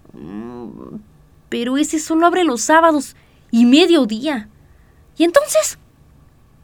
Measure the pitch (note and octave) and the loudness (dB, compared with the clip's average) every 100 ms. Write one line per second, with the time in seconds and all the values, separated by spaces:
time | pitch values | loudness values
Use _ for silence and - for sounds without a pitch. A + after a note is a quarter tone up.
0 | _ - D#2 G#2 A#2 A#2+ A#2 G#1+ C2 G#3 | _ -20 -16 -14 -14 -16 -16 -16 -18 -18
1 | - _ _ _ - A#3+ A#3+ C4+ D4+ D#4+ | -20 _ _ _ -12 -8 -4 -2 -2 -4
2 | D4+ D#4+ E4+ F#4 E4 A#3+ - D#4 E4 D4+ | -2 0 2 2 0 -2 2 4 4 2
3 | - - _ _ _ A3+ A#3+ C#4+ F4 E4+ | -4 -14 _ _ _ 2 4 4 4 4
4 | A3+ A3 D4+ B3 G#3 _ _ _ _ _ | 2 -4 -6 -6 -10 _ _ _ _ _
5 | _ - E4 C#5 D5+ D#5 D5 - _ _ | _ -2 2 2 2 0 -2 -6 _ _
6 | _ _ _ _ _ _ | _ _ _ _ _ _